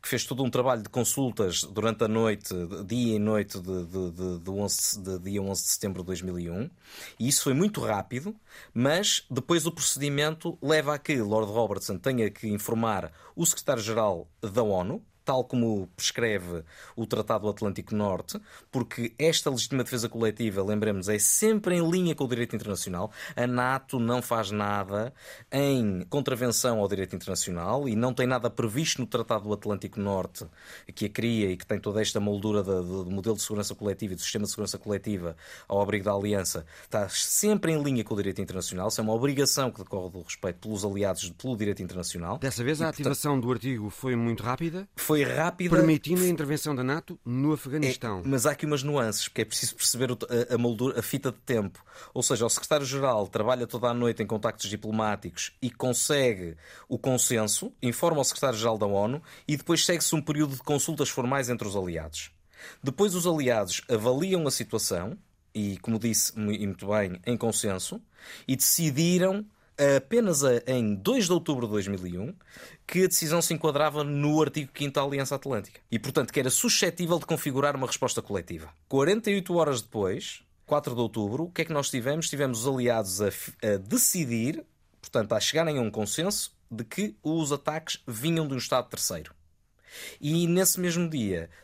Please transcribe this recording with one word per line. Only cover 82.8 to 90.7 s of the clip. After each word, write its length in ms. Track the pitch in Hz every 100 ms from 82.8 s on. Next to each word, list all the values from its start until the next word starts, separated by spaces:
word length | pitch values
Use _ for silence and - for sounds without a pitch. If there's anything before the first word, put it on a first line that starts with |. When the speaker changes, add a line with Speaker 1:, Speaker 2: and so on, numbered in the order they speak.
| 120 113 98 92
Speaker 1:
a 60 | 104
f-, 260 | - - -
a 140 | 110 101
decidir, 840 | 98 240 - 185 135 117 120 247 - _ _ _
portanto, 320 | - 127 107
a 60 | 113
chegarem 380 | - 151 165 143
a 40 |
um 80 | 113
consenso 640 | 110 101 - 175 202 - _ _
de 140 | 110
que 320 | 110 - 208 -
os 280 | - 165 147
ataques 520 | 143 - 156 160 - -
vinham 400 | 110 151 165 151
de 60 |
um 40 | 131
Estado 300 | - 127 -
terceiro. 460 | - - 85 76 - _ _ _ _ _ - - -
E, 240 | 147 165 170
nesse 340 | 175 185